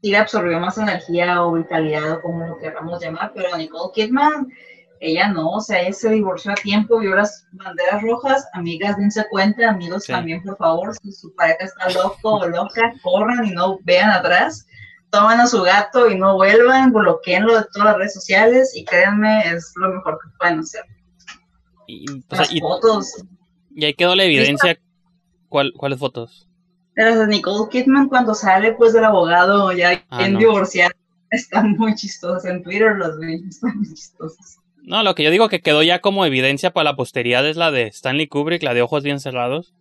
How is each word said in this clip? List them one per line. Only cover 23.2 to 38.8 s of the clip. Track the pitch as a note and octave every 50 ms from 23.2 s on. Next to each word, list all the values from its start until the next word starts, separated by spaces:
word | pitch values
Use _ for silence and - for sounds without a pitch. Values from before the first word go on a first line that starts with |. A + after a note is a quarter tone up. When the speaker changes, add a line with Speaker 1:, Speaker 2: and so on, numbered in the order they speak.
| - - _ _ _ _ _ _ _ _
Speaker 2:
y | _ - D3+
ahí | D3+ D3+
quedó | - F3 F3 F3+
la | F#3+ G3
evidencia. | F3+ D3+ C3+ C3 C#3 C#3+ C#3+ F3+ F3+
Speaker 1:
¿Listo? | E3 _ _ _ _ _ _ _ _ _ _ _ _ _ _ _
Speaker 2:
¿Cuál, | - C#3+ C#3 C3 -
cuáles | - C#3 C#3 C#3 C3
fotos? | C#3+ C3 _ A#2+ A#2 A#2 _ _ _ _ _ _ _ _ _ _ _ _ _
Speaker 1:
Las | - A3 A3+ A3+ A3
de | A3
Nicole | G#3+ G#3+ F#3+ - F3+ G3+ G#3 A3+ A3
Kidman | - B3 B3+ C4+ C4+ C#4 C#4 C4+
cuando | C4+ B3+ B3 G#3+ G#3+
sale, | G#3 G#3 G3 F#3 F#3+ G#3 A3+
pues, | A3+ - A#3 A3+
del | A3 A3+ A3
abogado | G#3+ G#3 F#3 F3 E3+ F3 F3 F3 F#3 G3+ G3+ G3+ F#3+
ya | F3+ F3 F3 F3+ F3+ - _ _
Speaker 2:
Ah, | B2+ A#2+
Speaker 1:
bien | A#2+ G3 G3
Speaker 2:
no. | G3
Speaker 1:
divorciado. | A3 A3+ A3 G3 F#3+ - - F3 F3 - - _ _ _ _ _ _ _
Están | - C#3+ - _ F#3 G#3+ G#3+ G#3+ G3
muy | E3 A3 A3 G#3
chistosas. | - - G3 - - - F3 F3 F3+ -
En | F3+ F3+ F3+
Twitter | F3 E3+ F#3+ G#3 A3 A3 G#3
las | G3 F3 D#3+ D#3 D#3
vi, | D#3+ E3 D#3+ F3 F3+ F#3+
están | E3 - A#3 A#3+ - G#3
muy | G#3 D#3
chistosas. | D#3+ - - - _ _ - D#3+ - _ _ - - _ _ _ _ _
Speaker 2:
No, | _ - F3+ G#3+
lo | A3 G3 F#3
que | - -
yo | D3+
digo | E3+ G3 A3+ G#3+
que | G#3 E3+
quedó | _ E3 D3+ D3+
ya | D#3 E3+ F3 E3+
como | - G3+ G3 G3 F#3+
evidencia | D#3+ C3+ B2+ B2+ C3+ C#3 C#3 - F3+
para | - F3+ D#3 D3
la | C#3+
posteridad | C3 B2+ - - B2+ A#2+ A#2+ A#2+ B2 C#3 D3+
es | D#3
la | E3 E3+ D#3+
de | D3 B2+ A#2 G#2+
Stanley | - - - C3 C3 D3 D#3 C#3+
Kubrick, | - C#3+ D3 D#3 F3 E3
la | D#3+ C#3 A#2+
de | A#2+